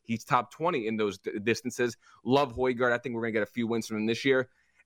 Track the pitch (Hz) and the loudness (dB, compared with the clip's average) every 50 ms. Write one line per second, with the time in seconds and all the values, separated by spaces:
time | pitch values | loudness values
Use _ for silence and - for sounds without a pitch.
0 | _ - 117 110 - - 139 123 117 - - - 160 175 143 127 104 110 113 107 | _ -6 -6 -4 -2 0 0 0 0 0 -6 -4 -2 -2 0 0 -2 -2 0 0
1 | 107 104 95 - - - - 107 98 117 110 - - 123 - - 123 120 - - | 0 -2 -2 -4 -8 -8 -6 -4 0 0 0 0 -2 -6 -2 0 -2 -2 -2 -6
2 | _ - - - - 117 131 139 143 127 117 127 127 127 127 117 127 123 120 120 | _ -20 -20 -8 0 2 4 4 4 2 0 -2 0 0 0 2 2 2 2 0
3 | - 131 117 113 117 113 107 107 104 - - 120 117 110 117 113 - - 113 107 | -2 -4 -6 -4 -4 -2 0 0 -2 -2 -2 -4 -2 0 0 -2 -2 -4 -4 -2
4 | 107 113 117 113 - 139 131 127 123 - _ _ _ _ _ _ - | 0 0 0 0 2 2 4 2 2 -2 _ _ _ _ _ _ -8